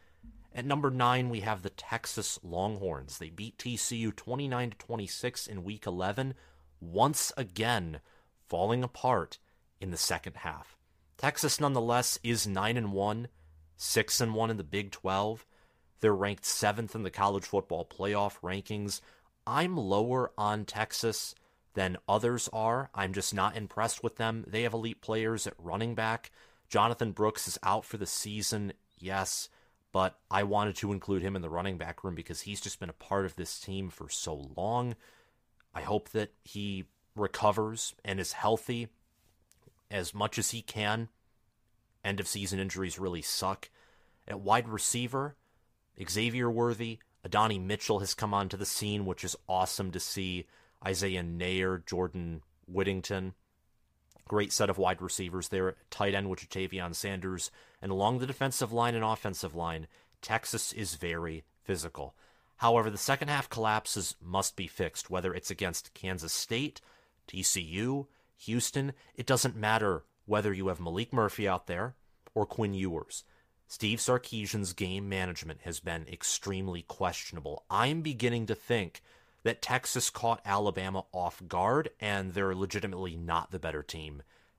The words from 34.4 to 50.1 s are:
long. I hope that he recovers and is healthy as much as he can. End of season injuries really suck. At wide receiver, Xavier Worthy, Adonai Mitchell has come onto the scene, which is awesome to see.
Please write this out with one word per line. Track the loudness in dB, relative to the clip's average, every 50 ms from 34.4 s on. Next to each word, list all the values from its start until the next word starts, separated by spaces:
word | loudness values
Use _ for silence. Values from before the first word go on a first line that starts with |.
| -8 -10 -6
long. | -4 -2 0 0 0 0 -2 -4 -6 -12 -20 -20 -20 _ _ _ _ _ _ _ _ _ _ _
I | -10
hope | -4 0 0 0 0 0
that | -2 -2 -2 -2 -8 _ _
he | -12 -8 -6 -6 -4 -4 -6 -8 -10 _ _ _ _ _
recovers | -2 -2 -2 0 4 4 4 4 4 0 0 -2 -4 -6 -6 -8 -8 -6
and | -4 -2 -2
is | -2 -4 -4
healthy | 0 4 4 4 4 2 -2 -4 -4 -4 -6 -12 _ _ _ _ _ _ _ _ _ _ _ _ _ _ -20 _ _ _ _
as | -2 -2 -2 -2 0
much | 0 0 0 2 0
as | 0 0
he | -2 -4 -8
can. | -8 -4 0 0 2 2 0 -2 -6 -10 _ _ _ _ _ _ _ _ _ _ _ _ _ _ _ _ _ -2
End | -2 -2 0
of | -2
season | -2 -2 -2 -2 -2 0 0
injuries | -2 -2 -2 -2 -4 -4 -4
really | -4 -4 -2 -2 -2
suck. | -4 -2 -2 0 0 0 -2 -2 -6 -16 _ _ _ _ _ _ _ _ _ _ _
At | -10 -10 -4
wide | 4 4 4 4 4
receiver, | 0 -4 -2 0 0 0 0 -2 0 -2 -2 -2 -4 -8 _ _ _ _ _ _ _ _ _ _ _ _ -12 -6
Xavier | -2 0 2 2 2 2 2 2 2
Worthy, | 4 4 2 2 2 -2 -4 -6 -8 -10 -14 _ _ _ -8
Adonai | 2 4 4 6 6 4 0
Mitchell | 0 -2 -2 -2 2 2 2 2
has | 2 -2 -2
come | 0 0 2 2
onto | 2 2 0 -2
the | -4 -4
scene, | -4 -2 -2 -2 0 0 0 -2
which | -2 -4 -4 -4
is | -6 -6 -8 -4
awesome | 0 2 2 2 2 0 -2 -4 -4
to | -4 -4
see. | -6 -4